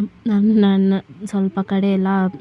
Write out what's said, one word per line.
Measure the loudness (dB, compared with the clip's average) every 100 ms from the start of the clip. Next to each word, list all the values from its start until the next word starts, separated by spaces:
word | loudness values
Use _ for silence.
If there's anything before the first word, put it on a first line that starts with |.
| -2 -6 -2
ನನ್ನ, | 0 2 4 4
ನನ್ನ | 4 2 0 -4 -16 -8
ಸ್ವಲ್ಪ | -4 -4 -4
ಕಡೆ | -4 -2 0
ಎಲ್ಲ | 0 0 0 -2 -4